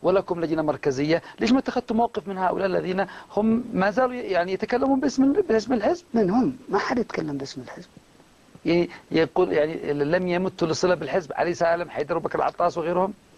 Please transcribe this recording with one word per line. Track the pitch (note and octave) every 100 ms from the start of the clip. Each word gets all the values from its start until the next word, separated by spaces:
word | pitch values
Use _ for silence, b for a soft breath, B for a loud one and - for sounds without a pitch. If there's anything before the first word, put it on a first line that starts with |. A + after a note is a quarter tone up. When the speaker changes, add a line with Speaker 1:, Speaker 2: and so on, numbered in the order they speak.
Speaker 1:
ولكم | E3 F#3+ F3+ F3
لجنة | E3 D#3+
مركزية. | D3+ C3+ D3 C3 D3+ E3 B B
ليش | A3
ما | C4
اتخذتوا | C4 B3 - A3
موقف | A#3 A3 F3+
من | F#3+
هؤلاء | F#3 F3+ F#3+
الذين | F3 D#3+ F#3 F#3+ B B -
هم | A3 A3+ B3
ما | F3+ G3
زالوا | G#3+ B3+
ي-، | B3
يعني | A3 F3+ F3
يتكلمون | F#3+ G#3+ B3 C4+ C4+
باسم | C#4+ C4
ال-، | C4+ E4
باسم | F#4 A3 A3
الحزب؟ | A#3+ B3+ F4 -
Speaker 2:
من | A3+ F#3
هم؟ | A3+ F3+ B2+ -
ما | G3
حد | - B3
يتكلم | G#3 - D#3 C#3+
باسم | C#3 C3+
الحزب. | B2 - F3 - _ - - _ _ -
Speaker 1:
يعني | - E3+ E3+ B -
يقول، | D#3+ D#3+ F3+ F3+
يعني | E3+ D3+ E3 -
لم | C#3+ C#3+ F3 F3+
يمتوا | F3 F#3 - E3
لصلة | D3 F3+
بالحزب، | F3 D#3 F#3+ D3+
علي | - D#3+
سالم، | E3+ E3+ E3+ E3+
حيدر | A#2+ D3+ E3
بكر | - -
العطاس | C#3 - F3 E3+
وغيرهم؟ | D#3+ F3 G3 - _